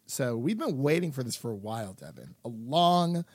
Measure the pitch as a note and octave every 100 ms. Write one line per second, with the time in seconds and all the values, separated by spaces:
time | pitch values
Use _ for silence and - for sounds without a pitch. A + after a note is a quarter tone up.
0 | - - B2+ A#2 C3 A3 D#4+ C#3 C#3+ E3
1 | F3 C3+ A#2+ - A#2+ G#2+ G#2 A2+ G#2 F#2+
2 | D2 B1 C2 - A2+ A2+ A#2 D#3 F3 F3
3 | E3+ E3+ E3+